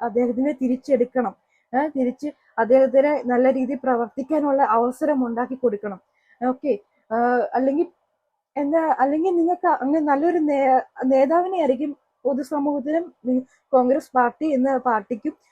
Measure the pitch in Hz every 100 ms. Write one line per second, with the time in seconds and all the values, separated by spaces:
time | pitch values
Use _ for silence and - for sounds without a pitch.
0 | 240 214 247 240 269 277 254 254 - 262
1 | 247 254 226 - _ _ _ 247 302 285
2 | 247 254 294 - _ - 220 262 262 262
3 | 285 294 247 247 262 269 254 277 262 240
4 | 233 - 262 302 285 269 240 226 240 254
5 | 302 285 247 226 247 254 247 202 208 185
6 | _ _ _ _ 247 262 294 208 - _
7 | _ 220 240 247 208 240 262 285 349 -
8 | _ _ _ _ _ - 285 320 320 -
9 | 269 302 359 349 330 349 359 302 262 311
10 | 294 277 330 349 302 277 269 262 - -
11 | 262 269 262 330 359 381 294 254 294 277
12 | _ _ - 269 285 302 285 285 254 320
13 | 349 - 240 254 262 _ _ 254 254 294
14 | - 254 240 - 311 269 262 262 254 220
15 | 202 233 302 - _